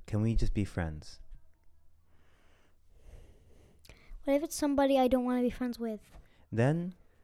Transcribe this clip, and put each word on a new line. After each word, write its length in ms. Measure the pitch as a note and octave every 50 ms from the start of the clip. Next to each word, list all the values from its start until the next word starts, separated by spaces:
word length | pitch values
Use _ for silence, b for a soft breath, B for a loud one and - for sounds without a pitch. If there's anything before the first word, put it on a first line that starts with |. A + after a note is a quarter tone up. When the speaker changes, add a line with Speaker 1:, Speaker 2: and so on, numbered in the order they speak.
| - -
Speaker 1:
can 140 | - G#2 G#2+
we 100 | A2+ A2+
just 200 | - - - -
be 100 | G#2+ G2+
friends?" 540 | - - - E2+ D#2+ D#2 D2+ D2 - - - - - - - - - - _ _ - - - - - - _ _ _ - - - _ _ _ _ - _ _ _ _ _ _ _ _ - b b b b b b b b b b b b b b b b b b b b b b b b b b
Speaker 2:
What 100 | C#4+ C#4
if 80 | C#4+ D#4
it's 120 | D#4+ -
somebody 420 | - D4+ C#4+ C#4+ C4+ C#4 C4+ C#4 C4
I 80 | B3+ B3
don't 180 | B3+ B3+ B3
wanna 160 | B3 B3 B3
be 80 | B3 B3
friends 300 | - - B3+ B3 A#3 -
with? 220 | A#3 A3+ G#3+ G3+ - - - - b b b b b b
Speaker 1:
Then, 440 | - A2 A#2 C3+ D#3 E3+ F3 F3+ F3+ - - _ _ _